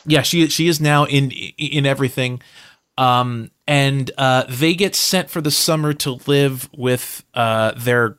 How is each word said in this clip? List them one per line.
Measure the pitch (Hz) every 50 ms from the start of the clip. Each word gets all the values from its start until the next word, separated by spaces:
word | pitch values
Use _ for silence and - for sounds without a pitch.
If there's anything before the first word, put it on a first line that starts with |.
| _
Yeah, | 151 156 147 127
she, | - - 170 160 147
she | 156 - 160 170
is | 170 147
now | 151 147 147 147 147
in, | - 139 139 139 131 -
in | - - 85 - - 151 139 - 156 139
everything. | 139 135 139 139 123 - - 127 123 123 123 - - - - - - - _ _ _ _
Um, | - 131 127 123 123 123 123 120 117 113 107 _ _ _
and, | - 147 143 139 139 139 139 131 127 -
uh, | - 139 131 127 127 123 -
they | 127 120 151 160 175
get | 170 202 190 196
sent | - - - - 185 175 -
for | - 175
the | 151 151
summer | 143 - - - 160 156 151 151 147
to | 147 - 147 127 127 - -
live | 143 143 143 139 135 127 - - -
with, | 147 165 - 127 120 - - - - - _ _
uh, | 135 117 113 110 110 110 110 -
their | 120 120 123 123 120 120 110 -